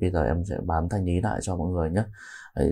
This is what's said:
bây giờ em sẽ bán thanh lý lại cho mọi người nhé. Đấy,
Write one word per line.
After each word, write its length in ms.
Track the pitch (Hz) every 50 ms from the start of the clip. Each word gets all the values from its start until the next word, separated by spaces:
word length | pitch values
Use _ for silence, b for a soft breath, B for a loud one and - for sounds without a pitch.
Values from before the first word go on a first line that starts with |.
bây 80 | 90 92
giờ 140 | 90 82 73
em 220 | 58 78 85 87
sẽ 100 | 98 - - -
bán 240 | 82 82 80 82 87
thanh 160 | 104 101 92
lý 160 | 90 87 90
lại 180 | 101 107 110 -
cho 140 | - 98 90
mọi 140 | 87 78 90
người 200 | 90 87 80 80
nhé. 140 | 85 101 117 B B B B B B B B B -
Đấy, 160 | - 69 78